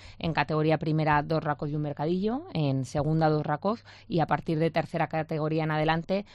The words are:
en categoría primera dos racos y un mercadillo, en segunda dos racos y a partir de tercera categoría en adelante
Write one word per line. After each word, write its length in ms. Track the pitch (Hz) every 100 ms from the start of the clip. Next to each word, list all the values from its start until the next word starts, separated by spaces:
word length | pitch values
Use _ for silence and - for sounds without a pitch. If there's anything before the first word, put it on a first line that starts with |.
| - -
en 140 | 170
categoría 460 | 151 147 156 156 156
primera 440 | 160 156 151 147
dos 200 | 151 160
racos 260 | 151 147 151
y 60 | 151
un 60 |
mercadillo, 640 | 151 143 151 185 208 254 370
en 320 | 160 143 135 127
segunda 420 | 151 147 160 160
dos 160 | 151 147
racos 380 | 147 196 233 - - -
y 140 | 156
a 60 | 147
partir 320 | 147 - 156
de 120 | 165
tercera 360 | 165 143 165 160
categoría 580 | 160 160 160 156 160 156
en 60 |
adelante 540 | 156 156 165 165 196 208